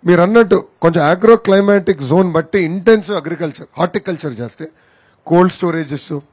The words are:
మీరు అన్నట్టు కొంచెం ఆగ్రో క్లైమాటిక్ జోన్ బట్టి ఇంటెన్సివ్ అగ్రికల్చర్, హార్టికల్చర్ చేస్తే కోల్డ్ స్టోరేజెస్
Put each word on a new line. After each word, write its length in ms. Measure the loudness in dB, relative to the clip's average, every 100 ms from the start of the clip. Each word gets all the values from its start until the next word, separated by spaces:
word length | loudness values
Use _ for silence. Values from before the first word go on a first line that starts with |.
| 2
మీరు 140 | 2
అన్నట్టు 480 | 4 4 4 0 -2 _
కొంచెం 220 | -2 0
ఆగ్రో 320 | 0 2 4 2
క్లైమాటిక్ 640 | 4 0 2 0 0 -4
జోన్ 320 | 0 0 2
బట్టి 260 | 0 -2 -2
ఇంటెన్సివ్ 580 | -2 -2 2 2 2 -8
అగ్రికల్చర్, 500 | -8 -8 -8 -10 -20 -6
హార్టికల్చర్ 640 | -4 -4 -8 -8 -8 -10
చేస్తే 280 | -12 -12 -18 _ _ _ _ _ 0
కోల్డ్ 260 | 2 2
స్టోరేజెస్ 680 | 0 -6 -4 -6 -10 -10 -12 -12